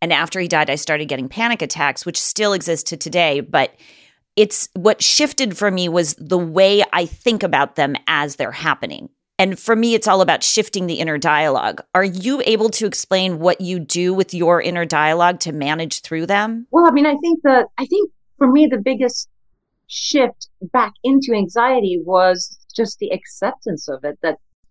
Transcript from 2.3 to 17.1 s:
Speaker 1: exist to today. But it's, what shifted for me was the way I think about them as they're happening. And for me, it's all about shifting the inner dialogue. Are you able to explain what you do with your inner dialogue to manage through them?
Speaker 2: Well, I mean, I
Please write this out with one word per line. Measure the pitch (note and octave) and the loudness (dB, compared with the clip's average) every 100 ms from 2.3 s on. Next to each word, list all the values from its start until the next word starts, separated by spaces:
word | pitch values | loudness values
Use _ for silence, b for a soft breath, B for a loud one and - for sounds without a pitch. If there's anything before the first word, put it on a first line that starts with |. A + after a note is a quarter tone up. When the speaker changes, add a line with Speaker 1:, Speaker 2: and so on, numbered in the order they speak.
| - G#3 | -2 0
Speaker 1:
exist | G3 F3 E3 - | 0 -2 -4 -6
to | E3 | -10
today. | E3 F3 E3 C#3+ | -4 0 0 0
But | B2 D3+ C3 - b b b b _ - | -2 0 0 -4 b b b b _ 2
it's, | G#3 - - | 2 2 -6
what | F#3+ F#3+ G#3+ | 0 0 2
shifted | - - D4 - B3+ F3 | 2 2 0 0 -2 -2
for | G#3 | -2
me | F3+ F3 | 0 0
was | E3+ D#3 - | 0 0 -4
the | D#3 F3+ | -2 -2
way | E3+ D#3+ F#3+ G3+ - | 0 4 4 4 2
I | F3 F3 | 0 -4
think | - B3 A3 | -2 -2 0
about | F#3+ D3 C#3 - | 0 0 0 0
them | C#3+ C3+ - | -2 -2 -2
as | D#3 D3 - | -2 -2 -4
they're | C#3 | -6
happening. | - D#3+ C3+ G2+ C#2+ - _ _ - | -4 -4 -2 -6 -12 -16 _ _ -2
And | F#3+ G#3+ | 0 0
for | - A3+ | 0 2
me, | A#3 A3+ | 2 2
it's | G#3+ | 2
all | F#3+ | 4
about | F3 D3 | 4 2
shifting | - A3 - G3 F3+ | 0 0 -2 -4 -6
the | E3 | -4
inner | E3 D3+ | -4 -2
dialogue. | D#3+ D3+ D#3 C3+ G#2 - - | 2 2 2 0 -2 -6 -4
Are | F3+ | 0
you | G3 F3+ G#3 C#4 - | 0 -2 -4 -2 0
able | A3 A3 | 2 0
to | - G#3+ | 0 -4
explain | - - F#3+ F#3 D#3+ | -4 -2 0 0 0
what | F3 - | 0 0
you | F3+ F3+ | -2 -6
do | D3+ F3 F3+ | -4 -2 0
with | F#3+ F#3 | 0 -2
your | F3+ E3+ E3+ | 0 2 2
inner | - F3 E3 | 0 -4 -2
dialogue | D3+ D3+ E3 F3 F3+ | 2 2 4 2 2
to | E3+ | -4
manage | D3+ C#3+ D#3+ E3 - | -4 -4 -4 -4 -8
through | - D#3+ E3+ | -8 -6 -2
them? | G3+ A3 A3+ A#3+ | 0 -2 -6 0
Speaker 2:
Well, | E4+ E4+ | 4 6
I | |
mean, | C#4+ | 6
I | D4 | 2